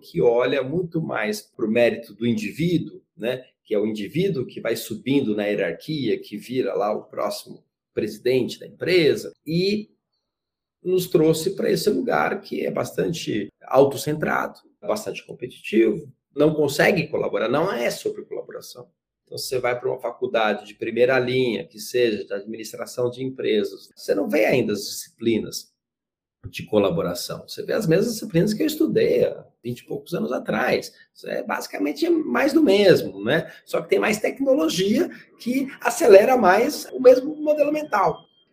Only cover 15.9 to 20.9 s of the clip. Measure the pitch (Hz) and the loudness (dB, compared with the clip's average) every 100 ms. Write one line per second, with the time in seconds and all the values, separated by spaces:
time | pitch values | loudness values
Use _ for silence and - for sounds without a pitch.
15.9 | - - - _ 139 151 147 147 - 202 | 2 -6 -20 _ 2 2 4 0 2 2
16.9 | 190 - 104 95 101 113 139 185 226 226 | 2 0 -2 -2 -2 0 0 0 -2 -4
17.9 | 175 107 104 104 98 - 104 - - - | -4 -6 -8 -10 -12 -12 -14 -16 -18 -20
18.9 | _ _ _ - - - 127 120 123 131 | _ _ _ -16 -12 -6 -4 -2 -2 -4
19.9 | - 117 - 127 113 107 104 - 104 113 | -4 -6 -6 -2 2 2 0 -6 -10 -4